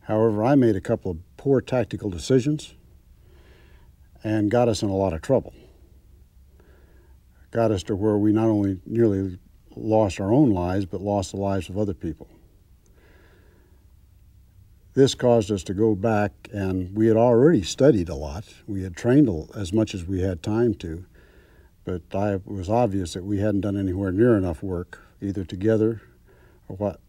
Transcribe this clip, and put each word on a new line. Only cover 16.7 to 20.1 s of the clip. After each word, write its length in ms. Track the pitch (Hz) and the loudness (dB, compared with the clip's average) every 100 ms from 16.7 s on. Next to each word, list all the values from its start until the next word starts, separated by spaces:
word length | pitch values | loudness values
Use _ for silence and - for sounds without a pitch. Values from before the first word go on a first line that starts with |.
| 92 90 101 | -4 -4 0
we 120 | 113 | 2
had 100 | 110 | 4
already 460 | 120 117 139 160 | 6 6 6 4
studied 460 | 87 - 135 117 85 | 0 2 4 4 0
a 60 | 82 | -6
lot. 280 | 73 76 - - - | -8 -10 -14 -20 -12
We 160 | 101 | -8
had 120 | 92 87 | -8 -6
trained 340 | 120 131 143 | 2 4 4
a, 280 | 82 80 - | 0 -8 -10
as 140 | 92 | -4
much 240 | 104 107 98 | -2 -2 -4
as 100 | |
we 160 | 85 | -6